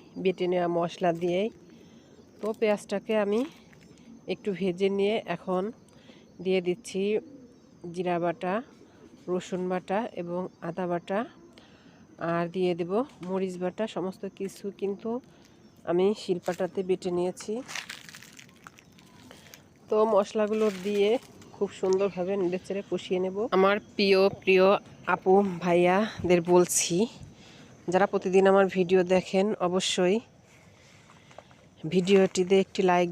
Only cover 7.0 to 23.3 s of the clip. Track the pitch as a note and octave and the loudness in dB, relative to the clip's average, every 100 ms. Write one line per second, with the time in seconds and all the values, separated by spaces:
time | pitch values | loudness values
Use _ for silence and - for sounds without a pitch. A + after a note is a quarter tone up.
7 | G3+ G#3+ - - - - _ - F3 E3+ | -2 -2 -4 -18 -20 -20 _ -20 -14 -6
8 | F3+ F3 F3 E3+ F3+ G3+ - - - - | -2 -2 -2 -4 -4 -6 -8 -18 -20 -20
9 | - - - F3+ - F#3 F3+ F#3 F3+ G3 | -20 -16 -6 -6 -4 -6 -4 -4 -4 -4
10 | A#3+ - F3 F3 F#3 - E3+ F3 F3+ F3 | -4 -8 -8 -6 -8 -10 -10 -6 -4 -4
11 | F3 G3 C4+ - - - - - - - | -4 -6 -6 -12 -20 -20 -20 -20 -20 -20
12 | - - E3 E3+ E3+ F#3 F3+ F3 E3+ G3+ | -20 -10 -6 -4 -4 -2 -2 -2 -2 -4
13 | C#4+ - F3 F#3+ F#3+ F3+ F3+ F3+ A3 - | -4 -8 -8 -4 -4 -6 -6 -6 -8 -6
14 | F3+ F#3 G3 - G3 - G3+ - G3 G3 | -8 -8 -12 -10 -12 -10 -14 -8 -6 -6
15 | A3+ A#3+ - - - _ - _ - F3 | -6 -8 -10 -20 -20 _ -20 _ -4 0
16 | F#3+ G#3 - F3 - F3 F#3 G3 F#3 F#3 | 2 0 -4 -4 -4 -4 -4 -4 -4 -4
17 | F#3+ F3 F3+ F3+ - A3 C4 - - - | -2 -2 -2 -6 -8 -10 -8 -12 -12 -16
18 | - - - - - - - - - - | -18 -20 -20 -20 -20 -20 -20 -20 -20 -20
19 | - - - - - - - _ - G#3+ | -20 -20 -20 -20 -20 -20 -20 _ -2 2
20 | A3 G3+ G3+ A3 G#3+ A3 G#3+ F#3+ F#3+ G#3 | 4 4 2 0 -2 0 -2 -2 -2 0
21 | G3+ B3 - - - - G3+ - F#3 F#3+ | 2 0 -4 -20 -16 -6 -6 -2 0 2
22 | G3 F3 F3+ G3+ F3+ F3+ - G3 G3 F3+ | 0 -2 -4 -2 -2 -4 -6 -8 -6 -6
23 | - F#3 F#3 | -4 -2 -2